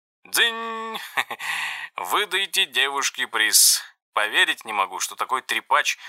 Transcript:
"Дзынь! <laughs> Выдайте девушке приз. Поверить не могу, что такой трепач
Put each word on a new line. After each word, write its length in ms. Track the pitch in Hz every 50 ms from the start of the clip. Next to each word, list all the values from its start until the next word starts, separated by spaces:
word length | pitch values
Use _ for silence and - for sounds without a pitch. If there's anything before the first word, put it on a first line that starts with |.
| _ _ _ _ _
"Дзынь! 720 | - - - 226 233 226 226 226 226 226 226 226 226 220 - - - -
<laughs> 800 | 139 123 - 117 - - - - - - - - - - - -
Выдайте 720 | - - 90 143 180 214 185 180 196 196 196 - 190 190
девушке 580 | 151 123 123 131 139 139 139 127 - - 131 123
приз. 560 | - - 110 110 107 98 - - - - - - - _ _ _ _ -
Поверить 500 | 110 107 107 127 175 185 160 143 - -
не 100 | 113 107
могу, 260 | 101 95 92 92 87
что 160 | - - 104
такой 260 | - - - 127 127
трепач 560 | - - 113 113 - - 131 147 - - - - -